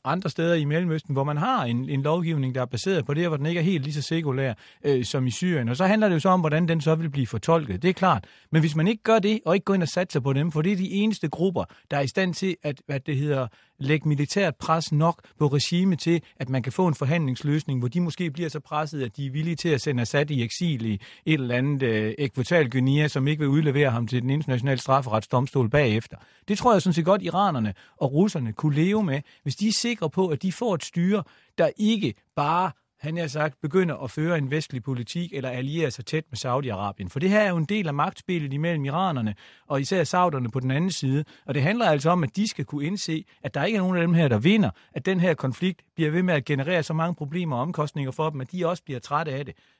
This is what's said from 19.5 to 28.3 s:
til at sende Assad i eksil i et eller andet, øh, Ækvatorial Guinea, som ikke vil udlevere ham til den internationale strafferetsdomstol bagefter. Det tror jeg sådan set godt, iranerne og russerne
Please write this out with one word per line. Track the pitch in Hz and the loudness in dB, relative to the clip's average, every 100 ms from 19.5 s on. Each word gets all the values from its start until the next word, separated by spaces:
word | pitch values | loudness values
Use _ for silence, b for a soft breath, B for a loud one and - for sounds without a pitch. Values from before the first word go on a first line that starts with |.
| 165 | -2
til | 175 | 0
at | 139 | 0
sende | 156 127 | 0 -2
Assad | 117 143 147 | 0 0 0
i | 143 | 0
eksil | 117 - 175 135 113 | -2 -2 -2 -2 -2
i | 101 B B - | -4 B B 0
et | |
eller | 156 127 123 | 0 0 0
andet, | 135 143 | 0 0
øh, | 127 110 107 110 | 0 0 0 -2
Ækvatorial | 139 - 123 175 135 | -4 -2 0 2 2
Guinea, | 131 131 139 151 | 2 2 4 2
som | 139 135 | 0 0
ikke | 151 | 0
vil | 147 | 2
udlevere | 143 151 135 147 | 2 2 2 2
ham | 117 117 | 2 -2
til | 123 | -2
den | 120 | 0
internationale | 143 151 127 131 131 | -2 0 -2 0 -2
strafferetsdomstol | - 135 127 110 - 127 135 139 113 | 2 0 2 -2 0 0 0 0 2
bagefter. | 143 135 107 - - b b - | 2 2 2 -2 -12 b b -4
Det | 202 | 0
tror | 247 | 4
jeg | 208 | 4
sådan | 185 | 4
set | 165 165 | 2 2
godt, | 202 | 2
iranerne | 180 170 202 143 107 92 b - | 0 0 0 0 -2 -4 b -4
og | 139 | 0
russerne | 139 202 | 4 2